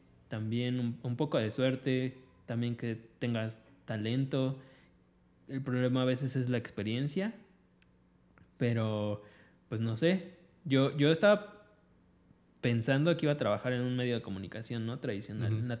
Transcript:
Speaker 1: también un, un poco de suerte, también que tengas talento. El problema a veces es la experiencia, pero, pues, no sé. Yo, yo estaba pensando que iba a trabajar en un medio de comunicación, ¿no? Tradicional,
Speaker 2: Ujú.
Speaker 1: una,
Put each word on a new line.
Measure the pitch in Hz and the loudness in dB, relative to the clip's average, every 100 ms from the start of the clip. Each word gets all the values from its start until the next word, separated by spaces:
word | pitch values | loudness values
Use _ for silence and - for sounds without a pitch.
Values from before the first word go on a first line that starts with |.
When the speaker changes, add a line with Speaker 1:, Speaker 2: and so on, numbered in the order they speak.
| _ - - 110 | _ -20 -10 -6
Speaker 1:
también | 107 117 123 127 | -2 -2 -2 -2
un, | 120 120 | -2 -4
un | 123 120 | -6 -2
poco | 151 147 | 0 0
de | 107 | 0
suerte, | 107 131 131 131 127 127 127 - - - | 2 0 2 0 0 -2 -6 -20 -20 -6
también | 117 117 117 | -2 -2 -2
que | 120 113 - - | -4 -6 -10 -6
tengas | 120 113 110 113 - - - | -2 0 -2 -6 -20 -18 -6
talento. | 110 110 127 135 143 131 135 - - - _ _ _ _ _ - | -4 0 0 0 0 0 -2 -12 -20 -20 _ _ _ _ _ -10
El | 135 | -6
problema | 131 123 127 127 | -2 2 2 4
a | 127 | 2
veces | 127 135 135 | 2 0 -2
es | 123 | 0
la | 123 | 0
experiencia, | 117 - 104 120 143 185 208 - - _ _ _ _ _ _ _ _ - - - | -2 -4 -2 0 -2 -2 -2 -6 -18 _ _ _ _ _ _ _ _ -20 -16 -2
pero, | 123 117 110 107 104 104 - - - _ - | 0 2 0 0 -2 -4 -10 -20 -20 _ -8
pues, | 110 | -4
no | 117 117 | -2 2
sé. | 165 185 - - - _ 147 | 2 2 -2 -18 -20 _ 2
Yo, | 135 139 147 | 4 4 4
yo | 143 | 4
estaba | 165 208 208 - - - _ _ _ _ _ _ _ _ - | 6 6 4 0 -20 -20 _ _ _ _ _ _ _ _ -4
pensando | 127 117 117 135 160 170 | 0 2 2 2 4 2
que | 151 | 2
iba | |
a | 147 | 2
trabajar | 110 107 127 | 2 0 0
en | 123 | -2
un | 123 123 | -2 0
medio | 123 117 | 0 -2
de | |
comunicación, | 110 95 95 110 113 120 113 | -4 -8 -8 -10 -8 -6 -4
¿no? | 131 | -6
Tradicional, | 127 98 - 107 113 | -6 -6 -6 -4 -2
Speaker 2:
Ujú. | 110 123 | 0 -2
Speaker 1:
una, | 117 | -6